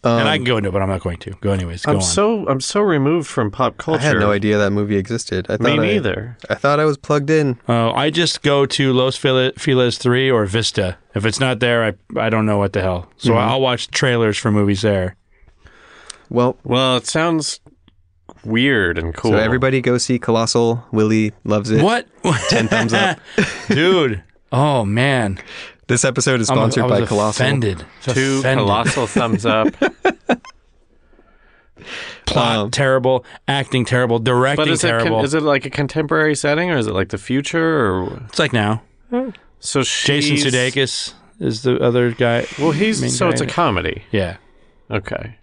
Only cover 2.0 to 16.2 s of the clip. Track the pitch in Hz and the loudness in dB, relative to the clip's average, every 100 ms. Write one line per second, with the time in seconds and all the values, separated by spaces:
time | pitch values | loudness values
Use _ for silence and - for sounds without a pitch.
2 | 90 123 208 220 175 135 - 202 208 151 | 0 0 0 0 -2 -4 -2 0 2 2
3 | 139 170 147 - 107 98 120 - - 156 | 2 0 -2 -2 -2 0 -2 -2 -4 0
4 | 147 113 104 101 107 104 101 101 104 101 | 0 2 2 2 2 2 2 0 0 -2
5 | 95 117 - 92 - 107 110 - 208 208 | -2 -6 -4 -6 -4 -2 0 2 2 0
6 | 120 92 117 117 - 113 139 147 156 139 | 0 -4 -8 -16 -6 -2 0 2 0 -2
7 | - 147 143 160 143 123 - 117 113 123 | -2 0 2 2 2 -2 0 0 2 0
8 | 147 156 170 - 147 143 139 - 135 127 | 0 0 -2 0 0 2 2 0 2 2
9 | 127 127 143 131 127 - 156 127 123 - | 0 0 2 2 0 -2 0 2 2 2
10 | 123 123 135 120 101 110 107 - 92 - | 2 2 2 2 2 0 0 -2 -4 -6
11 | _ 107 110 107 131 117 123 117 110 - | _ -2 -2 0 -2 0 0 2 0 -4
12 | _ 113 110 110 107 104 101 101 92 90 | _ -4 0 0 2 0 0 0 -2 -2
13 | 85 _ 120 113 120 131 131 120 - - | -8 _ 0 2 2 2 0 0 -4 -2
14 | 135 120 110 101 113 104 101 98 107 98 | 0 2 2 0 0 2 2 2 0 0
15 | 92 - _ _ - _ - - - - | -2 -8 _ _ -20 _ -20 -20 -20 -20
16 | - - | -20 -20